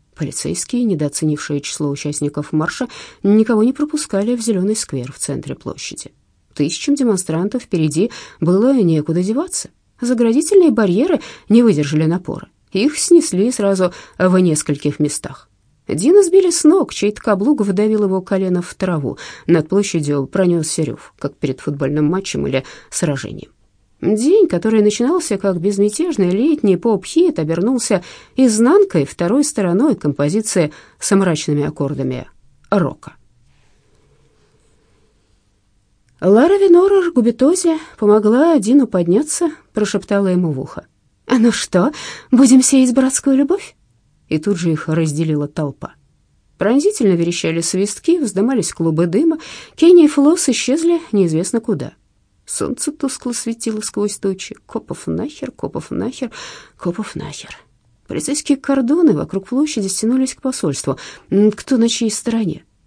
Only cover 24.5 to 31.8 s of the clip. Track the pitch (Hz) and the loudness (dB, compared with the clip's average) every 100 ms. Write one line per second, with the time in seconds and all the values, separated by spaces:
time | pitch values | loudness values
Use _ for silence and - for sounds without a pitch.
24.5 | 175 220 220 208 208 247 359 - 196 196 | 0 0 2 2 2 0 -2 -2 -4 -2
25.5 | 180 185 196 208 208 349 285 180 190 294 | -2 -2 0 0 -2 -4 0 0 0 0
26.5 | 302 202 175 233 196 - 320 359 294 151 | 2 2 2 0 -2 -2 0 2 0 -2
27.5 | 165 208 254 - 190 - - - - 262 | -2 0 -2 0 -2 -4 -18 -8 2 2
28.5 | 214 240 392 392 165 143 - 175 262 294 | 4 4 4 4 0 -2 -2 -2 0 0
29.5 | - 185 180 302 208 147 135 147 202 214 | -2 0 2 2 0 -2 -2 -2 -2 -2
30.5 | 185 151 - - _ - 196 185 156 - | 0 -2 -4 -20 _ 0 2 2 -2 -2
31.5 | 147 147 151 | -2 -2 -4